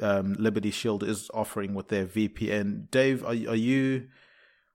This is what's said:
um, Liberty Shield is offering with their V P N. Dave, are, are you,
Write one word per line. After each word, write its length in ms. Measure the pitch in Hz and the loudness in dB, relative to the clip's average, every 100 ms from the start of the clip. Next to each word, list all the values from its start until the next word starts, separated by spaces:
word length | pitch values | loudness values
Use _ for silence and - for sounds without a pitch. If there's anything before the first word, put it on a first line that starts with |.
um, 320 | 107 98 95 98 | 2 2 2 0
Liberty 320 | 110 104 104 | 2 2 0
Shield 320 | - 120 104 | -2 -2 -2
is 280 | 101 104 - | -2 -4 -4
offering 400 | 113 107 - 101 | -4 -4 -4 -4
with 160 | 98 95 | -4 -2
their 160 | 104 92 | -2 0
V 240 | 110 107 | 0 0
P 240 | - 104 | 0 -2
N. 360 | 104 101 104 - | 0 0 -2 0
Dave, 320 | 131 135 131 - | 2 4 2 0
are, 40 | |
are 280 | 117 110 113 | -4 0 0
you, 520 | 117 135 135 131 127 _ _ _ _ _ _ | 2 2 2 0 -4 _ _ _ _ _ _